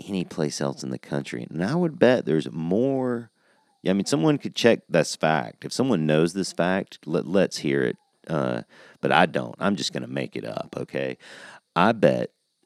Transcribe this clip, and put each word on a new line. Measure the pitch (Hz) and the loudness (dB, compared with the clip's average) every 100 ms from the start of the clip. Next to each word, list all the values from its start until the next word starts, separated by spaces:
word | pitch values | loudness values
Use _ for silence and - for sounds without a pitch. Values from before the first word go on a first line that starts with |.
| - | -6
any | 98 85 | -4 -4
place | - 76 - | -4 -4 -2
else | 71 65 | -4 -4
in | 69 | -8
the | 64 | -8
country. | - 73 67 62 58 | -6 -6 -6 -10 -8
And | 78 | -4
I | 92 160 | -2 0
would | 175 147 | -2 4
bet | 120 123 - | 4 4 2
there's | 80 - | 0 0
more. | 57 82 95 131 135 127 120 117 _ _ _ _ _ | -6 -2 0 0 0 -2 -4 -8 _ _ _ _ _
Yeah, | - | -2
I | 98 | 0
mean, | 95 | 2
someone | 147 160 147 | 2 2 2
could | 104 - | -2 2
check | 120 110 - | 4 4 2
this | 82 73 - | 2 2 0
fact. | 78 78 57 - - | 2 2 -2 -10 -12
If | |
someone | - 131 98 78 | -4 0 2 2
knows | 78 85 | 4 2
this | 95 90 | 0 -6
fact, | - 87 95 - - - | -2 0 0 -4 -12 -4
let, | 82 - | -4 0
let's | 95 90 - | 0 0 0
hear | 78 69 | -2 0
it. | 62 - _ _ - | 0 -4 _ _ -6
Uh, | 80 65 60 55 - - _ | -4 -2 -4 -8 -18 -20 _
but | - | 2
I | 69 87 | 4 4
don't. | 76 60 - | 0 -6 -4
I'm | 101 98 | -2 -2
just | - | -4
gonna | 67 62 | -6 -8
make | 67 62 60 | -6 -6 -8
it | 55 | -8
up, | 53 - - | -8 -8 -10
okay? | 64 67 67 62 - - - - _ - | -8 -6 -6 -8 -14 -20 -20 -20 _ 2
I | 98 | 2
bet | 113 82 62 60 - _ _ | 4 4 4 -2 -8 _ _